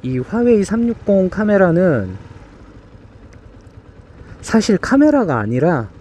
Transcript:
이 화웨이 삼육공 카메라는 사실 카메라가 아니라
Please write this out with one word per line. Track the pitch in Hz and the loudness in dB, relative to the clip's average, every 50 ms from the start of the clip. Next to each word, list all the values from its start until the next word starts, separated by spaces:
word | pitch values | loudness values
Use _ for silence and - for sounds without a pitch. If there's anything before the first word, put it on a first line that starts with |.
이 | - 127 131 127 | -6 -6 -6 -6
화웨이 | 123 - - 226 240 240 240 208 196 | -6 -4 -4 -2 2 4 4 2 2
삼육공 | - 196 226 233 233 233 - - - 202 196 190 180 | 0 -2 -2 -2 -2 -4 -4 -2 0 2 2 2 0
카메라는 | - 190 214 208 208 196 190 180 165 170 185 185 151 117 98 92 92 95 - - - - - - - - - - - - - - - - - - - - - - - - - - - - - - - - - - - - - - - - - - - - | -2 -2 -2 0 2 4 4 4 4 2 2 2 0 0 -4 -6 -10 -14 -16 -20 -20 -20 -20 -20 -20 -20 -20 -20 -20 -20 -20 -20 -20 -20 -20 -20 -20 -20 -20 -20 -20 -20 -20 -20 -20 -20 -20 -20 -20 -20 -20 -20 -20 -20 -20 -20 -20 -20 -20 -20 -20 -18
사실 | - - - 226 202 - 208 175 | -12 -2 -2 -2 0 0 -2 -2
카메라가 | - - 254 277 294 302 294 285 233 170 139 117 | -2 0 2 2 4 4 2 2 0 0 -2 -4
아니라 | 104 107 117 127 143 170 175 135 113 95 87 - | -2 -2 -2 -2 0 0 0 -2 -4 -8 -12 -20